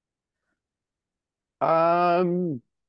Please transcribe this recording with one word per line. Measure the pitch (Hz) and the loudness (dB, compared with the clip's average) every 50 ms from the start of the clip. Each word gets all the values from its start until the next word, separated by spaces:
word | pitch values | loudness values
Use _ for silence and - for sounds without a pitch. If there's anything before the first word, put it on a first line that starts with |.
| _ _ _ _ _ _ _ _ _ _ _ _ _ _ _ _ _ _ _ _ _ _ _ _ _ _ _ _ _ _ _ - | _ _ _ _ _ _ _ _ _ _ _ _ _ _ _ _ _ _ _ _ _ _ _ _ _ _ _ _ _ _ _ -4
Um, | - 147 165 165 165 170 170 175 175 175 175 180 185 175 175 180 180 170 139 117 - _ _ _ _ | -2 0 2 2 2 2 2 2 2 2 2 2 0 0 -2 -2 -4 -4 -6 -10 -12 _ _ _ _